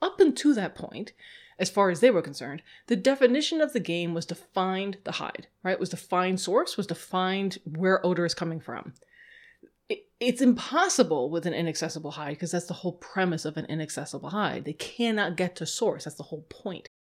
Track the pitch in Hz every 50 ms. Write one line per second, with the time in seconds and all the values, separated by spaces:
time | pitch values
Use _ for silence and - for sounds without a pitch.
0 | - 381 403 - 392 311 247 - - 294 285 220 190 160 - - - - - -
1 | 214 - - _ - - - - - - _ - 185 185 - 208 196 190 175 147
2 | 226 254 226 175 - 147 143 - 127 131 143 165 - - - - _ - 240 190
3 | - 269 277 269 269 247 247 294 302 - 330 311 302 294 - 240 165 - 170 170
4 | 175 170 170 165 165 - 170 - - _ _ 196 185 185 190 185 196 202 196 190
5 | _ - - - - - - - - - _ _ _ 185 190 - - - - -
6 | - - 180 180 180 185 185 185 - - 185 247 349 - - - 190 - 170 -
7 | - - - 185 185 185 190 196 196 196 185 - - 170 147 160 190 185 185 -
8 | - 175 180 165 175 165 - - 175 165 165 160 - - 120 - - - 131 _
9 | _ _ _ - - - - - - - _ _ - - _ _ _ _ 214 -
10 | - _ _ _ 233 247 240 247 277 247 233 240 - - 254 320 359 381 - -
11 | 233 175 160 143 123 143 160 170 160 180 160 - 170 165 151 - 165 165 - 165
12 | 156 143 147 160 151 143 151 - 175 160 - 175 175 - 170 - - 180 170 -
13 | - - - 196 190 180 165 160 - 160 151 160 143 - 151 160 156 151 - -
14 | 139 - - 139 - 143 170 214 208 160 - - 139 143 156 - - - - -
15 | 233 233 220 214 202 165 175 156 185 175 180 - 170 156 - - 233 208 143 151
16 | - 151 147 - 147 - 165 151 156 _ - - - 208 180 - - - _ _